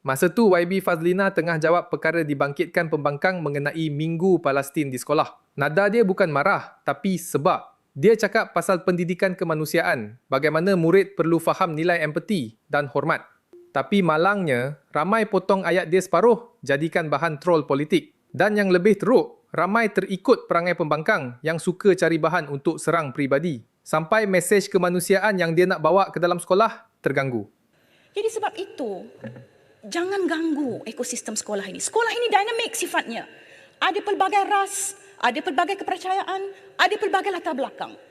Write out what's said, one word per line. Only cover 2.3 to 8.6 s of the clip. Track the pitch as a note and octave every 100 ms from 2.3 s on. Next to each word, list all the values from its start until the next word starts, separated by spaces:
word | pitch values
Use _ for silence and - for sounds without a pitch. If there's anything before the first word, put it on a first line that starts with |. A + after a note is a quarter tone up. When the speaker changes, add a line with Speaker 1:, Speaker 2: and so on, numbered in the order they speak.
| C#3+ C#3+ C#3+ E3+ - E3
Speaker 1:
pembangkang | D#3 C#3+ C#3+ F#3 F#3
mengenai | D3+ C#3+ C#3+ D#3+ D#3+
Minggu | C#3+ D#3+ E3 F#3+ F3
Palestin | D3 C#3 C3+ - C#3+
di | B2+
sekolah. | - D3 D3 - _ -
Nada | C#3+ D3+ G3+
dia | A3+ G#3
bukan | F#3+ F3+
marah, | C#3 D3 F3+ - - -
tapi | C#3 G3 F3+
sebab. | - C#3+ D#3 E3+ - _ _
Dia | - E3 A3+
cakap | G#3 A3+ G3+
pasal | -